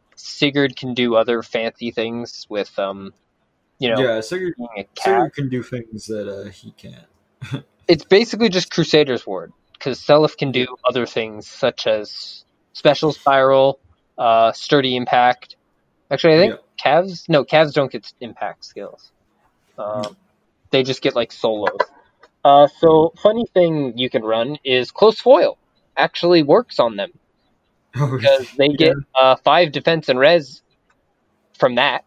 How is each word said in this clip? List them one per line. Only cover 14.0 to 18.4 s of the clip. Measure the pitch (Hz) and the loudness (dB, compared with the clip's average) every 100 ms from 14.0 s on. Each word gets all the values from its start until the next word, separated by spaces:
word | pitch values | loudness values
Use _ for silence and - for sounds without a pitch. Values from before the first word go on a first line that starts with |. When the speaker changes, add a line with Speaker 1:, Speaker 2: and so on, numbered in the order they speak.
| _ - | _ -4
Speaker 1:
uh, | 123 113 113 | 0 2 2
Sturdy | - - 147 131 123 | 0 0 0 0 -4
Impact. | 127 131 123 - - - _ _ _ _ - | 0 2 2 0 -8 -20 _ _ _ _ -8
Actually, | 139 170 | 0 4
I | 156 | 4
think | 208 | 4
Speaker 2:
Yeah. | - _ - | -2 _ -4
Speaker 1:
Cavs, | 131 156 190 175 - | 0 0 0 -6 0
no, | 151 | 0
Cavs | 120 156 156 | 2 2 2
don't | 147 135 | 0 -4
get | 113 - - | -6 -16 -18
impact | 117 - | -18 -12